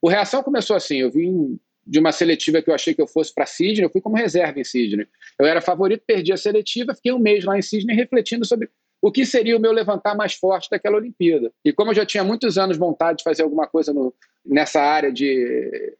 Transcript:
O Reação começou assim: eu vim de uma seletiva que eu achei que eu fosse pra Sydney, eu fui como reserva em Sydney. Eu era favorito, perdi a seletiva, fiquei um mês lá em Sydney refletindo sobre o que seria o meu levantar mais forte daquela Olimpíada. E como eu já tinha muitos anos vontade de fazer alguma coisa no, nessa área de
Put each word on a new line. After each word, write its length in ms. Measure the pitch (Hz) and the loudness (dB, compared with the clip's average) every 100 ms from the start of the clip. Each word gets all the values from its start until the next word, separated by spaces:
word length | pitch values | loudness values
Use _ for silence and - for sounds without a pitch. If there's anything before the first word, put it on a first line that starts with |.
O 60 | 170 | 2
Reação 340 | 196 202 262 | 2 0 -2
começou 360 | 269 269 - 202 | -2 -2 0 -2
assim: 220 | - 139 | -2 -2
eu 120 | 127 | 0
vim 480 | 135 170 185 143 - _ _ - | 0 0 0 -2 -4 _ _ -2
de 120 | 147 | 2
uma 120 | 160 | 2
seletiva 520 | 147 170 160 - 160 | 2 0 0 2 0
que 60 | 156 | 2
eu 40 | |
achei 220 | 156 - 156 | 0 0 0
que 60 | |
eu 60 | 151 | 0
fosse 240 | - 151 | 0 -2
pra 140 | - - | -2 -4
Sydney, 400 | - 185 214 180 | 0 0 2 2
eu 60 | |
fui 100 | 190 | 0
como 140 | 214 220 | -2 -2
reserva 440 | 226 165 165 139 | 0 0 0 -2
em 40 | |
Sydney. 440 | 123 127 117 104 104 _ - _ | -6 -2 0 -2 -6 _ -20 _
Eu 60 | 143 | 2
era 160 | 165 | 2
favorito, 420 | 160 170 190 220 _ | 0 0 2 0 _
perdi 280 | - 170 | -2 0
a 40 | 185 | -2
seletiva, 580 | - 208 208 - 247 247 | 2 0 0 -6 -6 -4
fiquei 160 | 240 | -2
um 80 | 254 | 2
mês 260 | 220 208 185 | 4 2 2
lá 100 | 196 | -2
em 60 | |
Sydney 340 | 185 214 208 226 | 0 -2 0 0
refletindo 480 | 247 254 208 233 | 2 0 0 -4
sobre 260 | 220 240 - _ _ _ | -2 -2 -2 _ _ _
o 120 | 208 | 0
que 120 | 202 | 2
seria 320 | 262 254 220 226 | 0 0 2 2
o 40 | |
meu 120 | 220 | 2
levantar 440 | 226 196 196 208 208 | 0 0 -2 -2 -2
mais 180 | 208 | -4
forte 340 | - 185 185 - | -2 0 0 -2
daquela 300 | 202 208 214 | -4 0 0
Olimpíada. 540 | 226 - 170 156 117 _ | -2 0 2 2 0 _
E 80 | 147 | -2
como 200 | 147 208 | 2 2
eu 40 | 208 | 2
já 80 | |
tinha 200 | 208 208 | 0 -2
muitos 340 | 190 226 240 180 | -2 0 0 0
anos 180 | 190 165 | 0 0
vontade 440 | 175 156 165 160 | -2 0 0 0
de 40 | |
fazer 200 | - 151 | -2 0
alguma 240 | 156 147 151 | 0 0 -2
coisa 260 | 165 151 | -2 -2
no, 180 | 143 127 - _ _ | -2 -2 -6 _ _
nessa 380 | - 139 147 156 | -2 0 0 2
área 320 | 143 151 143 | 2 2 0
de 840 | 123 139 131 120 127 131 - - - | -2 -2 0 0 -2 -4 -8 -10 -14